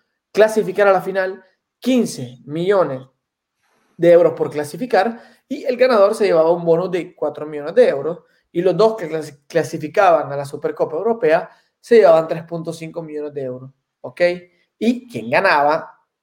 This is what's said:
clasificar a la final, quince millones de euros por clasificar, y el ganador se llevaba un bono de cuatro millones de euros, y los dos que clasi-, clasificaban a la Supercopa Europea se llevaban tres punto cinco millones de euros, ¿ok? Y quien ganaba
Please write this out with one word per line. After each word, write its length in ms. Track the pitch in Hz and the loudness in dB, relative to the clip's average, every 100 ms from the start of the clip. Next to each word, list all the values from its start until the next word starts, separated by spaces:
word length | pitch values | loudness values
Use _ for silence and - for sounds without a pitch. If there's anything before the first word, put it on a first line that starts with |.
| _ _ _ | _ _ _
clasificar 560 | - 214 220 180 190 202 | 2 2 2 -4 0 2
a 60 | |
la 80 | 185 | 2
final, 420 | 180 190 190 190 _ _ _ _ | 0 -4 -4 -6 _ _ _ _
quince 600 | 240 254 208 - 123 127 | 0 0 0 -6 -14 -16
millones 560 | - 151 180 202 156 131 131 _ _ _ _ _ _ _ _ _ | -12 -6 0 0 0 -4 -14 _ _ _ _ _ _ _ _ _
de 160 | 170 | 6
euros 220 | 175 170 | 6 6
por 160 | 160 151 | 0 -6
clasificar, 680 | 135 147 170 247 202 240 233 - _ _ | -6 -8 -8 -2 0 0 -4 -16 _ _
y 160 | 262 | -10
el 120 | - 247 | -6 0
ganador 380 | 254 233 202 | 2 4 4
se 120 | 226 202 | 2 0
llevaba 260 | 170 160 | 2 2
un 120 | 170 | 2
bono 240 | 170 165 185 | 2 0 0
de 260 | 175 165 _ | -4 -8 _
cuatro 280 | 151 147 | -8 -8
millones 300 | 151 147 147 | -12 -10 -4
de 140 | 196 220 | 2 2
euros, 320 | 143 139 170 _ _ _ | 2 -6 -8 _ _ _
y 100 | 170 | -2
los 140 | 185 170 | 0 2
dos 200 | 220 220 | 2 2
que 120 | 160 | -8
clasi-, 380 | 156 147 - _ | -8 -10 -16 _
clasificaban 840 | 165 151 165 151 - 190 160 143 | -4 -4 -6 -6 2 4 4 0
a 60 | 139 | -8
la 80 | |
Supercopa 520 | 139 147 156 151 165 156 | -10 -8 -8 -4 -4 -4
Europea 540 | 208 226 160 165 185 _ _ _ | -4 -2 0 0 -2 _ _ _
se 160 | - 233 | 2 4
llevaban 320 | 190 160 160 | 6 6 2
tres 160 | 165 | -6
punto 280 | 165 170 165 | -8 -12 -10
cinco 300 | 165 160 160 | -12 -12 -14
millones 320 | 165 151 147 | -12 -12 -10
de 80 | 143 | -10
euros, 280 | 131 127 131 _ _ _ | -10 -10 -16 _ _ _
¿ok? 180 | 131 - 175 180 180 _ _ _ | -20 -2 -2 -2 -12 _ _ _
Y 300 | 220 247 - | -2 -2 -6
quien 220 | 120 110 | -12 -2
ganaba 720 | 147 190 156 143 160 - - _ _ | 0 2 2 2 0 -4 -20 _ _